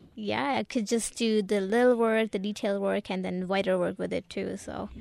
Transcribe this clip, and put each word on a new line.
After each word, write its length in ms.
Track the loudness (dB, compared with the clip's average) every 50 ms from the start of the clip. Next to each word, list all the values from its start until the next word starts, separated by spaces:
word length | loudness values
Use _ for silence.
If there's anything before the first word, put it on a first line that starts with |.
| -18 -18 -14
yeah, 400 | -8 -4 -2 -2 0 0 0 0 -2
I 40 | -2
could 240 | -2 -2 -2 0
just 300 | 0 0 0 0 -2 -4
do 260 | -2 0 2 2 2 2
the 180 | 2 0 0
little 360 | 0 2 4 4 6 6 6
work, 340 | 6 4 4 4 2 2 0
the 80 | 0 -2
detail 420 | -4 -4 -4 -2 -2 -2 0 0
work, 300 | 0 0 0 0 -2 -2
and 140 | -4 -4 -4
then 240 | -2 -4 -4 -2 0
wider 280 | 0 0 2 2 2
work 220 | 2 2 0 -2 -2
with 140 | -4 -4 -4
it 160 | -4 -6 -6
too. 260 | -6 -6 -4 -4 -6
So 320 | -8 -8 -10 -8 -8 -8 -10 -8 4